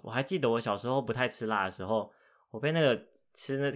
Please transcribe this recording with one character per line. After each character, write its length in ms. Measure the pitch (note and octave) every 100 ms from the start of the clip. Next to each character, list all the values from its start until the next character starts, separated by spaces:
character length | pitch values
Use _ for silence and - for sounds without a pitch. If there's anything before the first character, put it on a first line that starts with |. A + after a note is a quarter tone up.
我 80 | -
还 100 | A#2+
记 160 | C#3 F#3
得 120 | B2
我 100 | A#2
小 180 | A2+ G2+
时 120 | A#2
候 120 | C3+
不 120 | A#2
太 160 | A#2 B2
吃 160 | - A2
辣 180 | G#2
的 80 | F#2+
时 140 | F2+ F#2+
候， 260 | A2 G2 _ _ _ _
我 80 | A2+
被 140 | C#3+
那 80 | E3
个 200 | C#3+ A2 - - _
吃 240 | - - C3+
那， 140 | C#3+